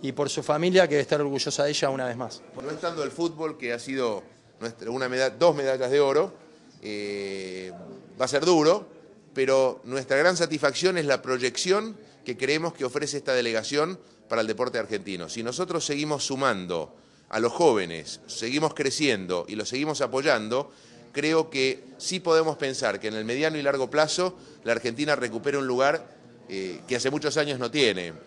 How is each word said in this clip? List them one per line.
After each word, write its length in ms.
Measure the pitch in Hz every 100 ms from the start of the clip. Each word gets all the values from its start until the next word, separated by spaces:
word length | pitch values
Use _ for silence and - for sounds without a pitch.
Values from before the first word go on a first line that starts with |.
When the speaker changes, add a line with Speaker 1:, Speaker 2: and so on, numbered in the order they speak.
Speaker 1:
y 100 | 139
por 180 | 131 143
su 140 | -
familia, 460 | 143 151 175 185 180
que 60 | 147
debe 80 |
estar 180 | 131 151
orgullosa 420 | 143 139 143 135
de 60 | 143
ella 200 | 147 147
una 160 | 135 127
vez 120 | 117
más. 240 | 120 - - -
Speaker 2:
No 80 | 131
estando 320 | 151 170 165
el 80 | 143
fútbol, 460 | 135 170 151 160 151
que 140 | 123
ha 80 | 120
sido 440 | 123 135 123 101 - - _ _
nuestra, 320 | 113 113 110
una 160 | 123 127
meda-, 220 | 127 131
dos 260 | 113 175 147
medallas 340 | 135 131 127
de 120 | 139
oro, 320 | 143 139 190 - - - - -
eh, 880 | 107 104 104 101 98 98 92 92 92 90 - - - -
va 60 | 123
a 20 |
ser 160 | 139
duro, 460 | 160 175 151 196 196 - - - -
pero 460 | - 131 135 131 - 113
nuestra 320 | 131 131 135
gran 180 | 170 180
satisfacción 640 | 170 151 143 139 180 185
es 80 | 147
la 160 | 127
proyección 760 | 127 127 123 120 180 196 220 220 - - -
que 120 | 123
creemos 360 | 131 151 165
que 120 | 160 127
ofrece 320 | 135 147 143
esta 160 | 139
delegación 680 | 127 117 110 110 143 156 185 - - -
para 120 | 113
el 60 | 110
deporte 300 | 107 123 123
argentino. 500 | 107 107 98 92 82
Si 140 | 113
nosotros 420 | 113 127 180 170
seguimos 400 | - 143 151 143
sumando 720 | - 135 135 104 90 87 73 - _ _ _
a 100 | 110
los 120 | 117
jóvenes, 680 | - 170 110 90 82 76 - -
seguimos 480 | - 113 135 156 156
creciendo 680 | 135 - 147 107 92 90 82
y 80 | 107
los 140 | 104
seguimos 320 | 127 151 147
apoyando, 680 | 131 127 143 127 107 123 143 - - - -
creo 360 | - 151 160 160
que 340 | 139 131 127 - -
sí 220 | - 185
podemos 380 | 175 160 160 143
pensar 420 | 139 127 120 101
que 80 | 107
en 80 | 110
el 100 | 107
mediano 320 | 127 156 156
y 60 |
largo 260 | 139 139 123
plazo 480 | 143 151 160 180 180 - -
la 100 | -
Argentina 420 | 117 123 117 147 143
recupere 420 | 123 110 120 139
un 80 | 135
lugar, 440 | 123 135 156 - - - - -
eh, 340 | 95 95 82 -
que 80 | 123
hace 140 | 127
muchos 280 | 147 147 139
años 200 | 147 135
no 140 | 123
tiene. 420 | 139 127 92 87 78